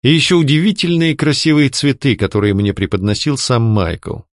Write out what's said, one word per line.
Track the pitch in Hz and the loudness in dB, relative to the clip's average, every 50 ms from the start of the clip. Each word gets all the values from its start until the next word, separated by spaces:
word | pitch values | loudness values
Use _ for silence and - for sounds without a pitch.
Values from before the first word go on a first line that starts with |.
И | - 127 156 | 2 2 2
ещё | 160 - - 185 | 2 2 2 2
удивительные | 170 160 135 147 156 175 214 190 - - 170 170 165 165 165 147 | 2 2 2 0 2 2 0 0 0 -2 -2 0 0 0 0 0
красивые | - 175 156 147 - - 160 151 151 147 | 0 0 0 0 0 0 2 2 4 2
цветы, | 135 - - - 143 131 - - 139 110 | 2 0 0 -2 -2 -2 0 0 -2 0
которые | - 101 95 - 104 101 104 98 | 0 -2 -2 0 0 0 0 0
мне | 98 101 101 98 | 0 0 -2 -2
преподносил | - 98 90 - 95 92 104 104 - - 151 143 | -2 -4 -2 -2 -2 -2 -2 -2 -2 -2 -4 -2
сам | 135 - - 131 117 117 | -2 -2 0 0 2 2
Майкл. | 113 110 104 92 82 85 - - - - - - _ | 2 2 2 0 -2 -4 -6 -8 -10 -12 -12 -12 _